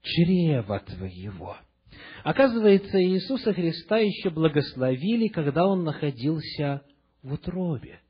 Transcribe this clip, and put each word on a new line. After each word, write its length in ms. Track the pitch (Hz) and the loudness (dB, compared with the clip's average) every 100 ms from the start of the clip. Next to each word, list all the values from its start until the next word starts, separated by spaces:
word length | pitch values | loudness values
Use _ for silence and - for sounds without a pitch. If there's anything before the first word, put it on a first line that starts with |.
чрева 760 | - - 170 185 165 135 101 98 | -2 2 4 4 2 0 -2 -6
твоего». 760 | - 90 92 90 98 92 - - _ _ _ - - - | -6 -12 -12 -10 -12 -12 -14 -16 _ _ _ -20 -20 -8
Оказывается, 800 | - - 269 233 214 196 196 196 | -4 2 2 6 6 6 4 2
Иисуса 500 | 185 185 - 269 226 | 2 2 -2 -2 0
Христа 460 | 185 170 165 - 220 | 0 -2 -4 -2 2
еще 320 | 214 - 190 | 2 0 -4
благословили, 1000 | 156 160 147 139 127 127 131 180 233 220 | 2 2 2 -2 -2 -2 0 0 2 0
когда 380 | 196 147 143 185 | 0 -2 2 2
Он 160 | 190 | 2
находился 1000 | 165 139 147 120 135 160 - - 143 139 _ _ _ _ | -2 -2 -4 -2 -2 -2 -6 -6 -4 -4 _ _ _ _
в 100 | 131 | -10
утробе. 680 | 147 - 175 180 131 - - | -8 -6 -4 -4 -4 -8 -20